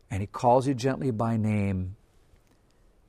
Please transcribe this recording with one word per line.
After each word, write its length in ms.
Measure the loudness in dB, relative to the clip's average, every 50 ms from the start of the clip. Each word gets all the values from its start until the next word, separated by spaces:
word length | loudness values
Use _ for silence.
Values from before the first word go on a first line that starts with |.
| _ _
and 100 | -6 -6
He 80 | -6 -6
calls 400 | -6 0 4 4 6 6 4 2
you 60 | -2
gently 380 | 0 0 -2 -2 0 -2 -4
by 260 | -2 -2 -2 0 0 0
name. 580 | 0 0 0 0 0 0 -2 -2 -4 -6 -8 -14 -20 _ _ -20 _ _ -20 -20 _ _ _ _ _ _ _ _ _ -20 _ _ _